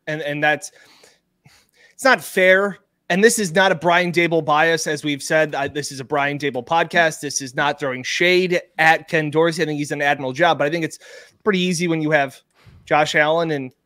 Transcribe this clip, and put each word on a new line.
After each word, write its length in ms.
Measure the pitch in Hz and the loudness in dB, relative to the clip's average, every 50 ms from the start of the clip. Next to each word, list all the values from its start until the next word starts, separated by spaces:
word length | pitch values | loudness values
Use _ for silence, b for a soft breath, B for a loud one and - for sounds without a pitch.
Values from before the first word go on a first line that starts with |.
| - | -10
and, 160 | - 151 156 | -8 -8 -6
and 220 | 156 147 147 147 151 | -6 -6 -4 0 0
that's, 280 | 151 151 143 - - b b b b b b b b b b b _ _ _ _ b b b b b b b b b b | 0 0 0 -4 -12 b b b b b b b b b b b _ _ _ _ b b b b b b b b b b
it's 100 | b - | b 2
not 200 | 269 254 196 143 | 2 2 2 0
fair. 540 | - - 196 185 185 185 190 202 202 185 - _ _ _ _ _ - | -4 0 2 4 6 6 4 4 -2 -4 -8 _ _ _ _ _ -4
And 140 | 175 180 208 | 0 4 4
this 160 | 233 220 220 | 4 4 4
is 120 | 208 175 | -2 -2
not 200 | 156 196 190 196 | 2 2 2 2
a 40 | 190 | 2
Brian 360 | 147 147 175 170 175 180 175 | 0 0 2 2 2 2 0
Daboll 340 | 160 170 170 165 165 165 156 | 0 0 0 2 2 0 0
bias, 400 | 156 147 151 160 165 165 160 - | 2 2 2 4 2 2 0 -2
as 180 | 165 151 143 - | -4 -6 -4 -4
we've 200 | 151 143 135 - | -6 -6 -6 -4
said. 320 | - 165 156 156 151 147 | 0 0 2 2 0 -2
I, 120 | 139 139 139 | -4 -6 -6
this 240 | 135 147 139 - | -6 -8 -8 -8
is 80 | 143 131 | -10 -12
a 40 | 131 | -8
Brian 340 | 107 156 143 139 143 143 143 | -4 -2 0 0 0 -2 -2
Daboll 260 | 147 143 120 127 120 | -4 -4 -4 -4 -4
podcast. 560 | - 165 165 175 165 - 175 170 160 156 - | -2 0 0 0 0 2 2 2 0 0 -4
This 220 | - 143 - - | -10 -8 -6 -6
is 140 | 139 131 120 | -8 -8 -4
not 240 | 156 147 147 147 - | -2 -2 -2 -2 -2
throwing 240 | 151 135 127 127 127 | -4 -6 -6 -6 -6
shade 580 | - - - 175 175 180 180 185 180 180 170 - _ _ - | -6 -2 0 2 2 2 2 2 0 -2 -2 -4 _ _ 2
at 300 | 160 160 160 156 156 - | 4 4 4 2 0 -2
Ken 240 | - 160 156 147 | -2 -2 -2 0
Dorsey. 320 | 135 156 165 170 160 165 165 | 0 2 2 2 0 -2 -4
I 20 | |
think 140 | 151 151 147 | -4 -4 -6
he's 100 | 147 143 | -4 -6
done 120 | 151 143 | -4 -2
an 60 | 147 143 | 0 0
admirable 260 | 143 139 143 131 127 | 0 0 -2 -6 -2
job, 260 | 131 175 170 160 135 | 0 2 2 2 2
but 80 | 143 147 | 0 -2
I 20 | |
think 160 | 160 170 160 | -2 -4 -6
it's 140 | 151 - - B B B B B B B B - | -6 -8 -10 B B B B B B B B -4
pretty 180 | 220 202 180 | -2 0 0
easy 260 | 180 185 180 156 180 175 | 0 0 0 0 0 -2
when 120 | 165 160 | -2 -2
you 120 | 156 151 | -2 0
have 280 | 156 147 139 135 - - _ _ b b b b b b - | 0 -2 -2 -4 -6 -16 _ _ b b b b b b -6
Josh 300 | - 160 147 156 147 - | -2 0 0 2 2 2
Allen 340 | 160 151 151 160 165 170 165 | 0 2 2 2 0 0 -2
and 220 | 156 143 131 127 _ _ _ | -2 -4 -6 -10 _ _ _